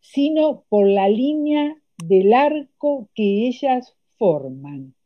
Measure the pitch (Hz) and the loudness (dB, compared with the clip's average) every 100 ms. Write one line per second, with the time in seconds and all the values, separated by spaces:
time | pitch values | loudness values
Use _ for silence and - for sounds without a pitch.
0 | _ - 285 311 311 277 _ 208 196 196 | _ -2 0 2 0 -2 _ 2 2 2
1 | 196 220 262 302 294 294 294 311 _ _ | 2 0 0 -2 -2 -2 -2 -6 _ _
2 | 165 190 196 240 294 302 269 _ 294 277 | 0 2 4 4 2 0 -10 _ -4 -4
3 | 208 - 208 202 240 240 277 254 247 _ | -8 -4 -2 0 -2 -2 -2 -2 -4 _
4 | _ _ 208 151 135 131 139 143 135 _ | _ _ 0 0 -4 -14 -14 -16 -18 _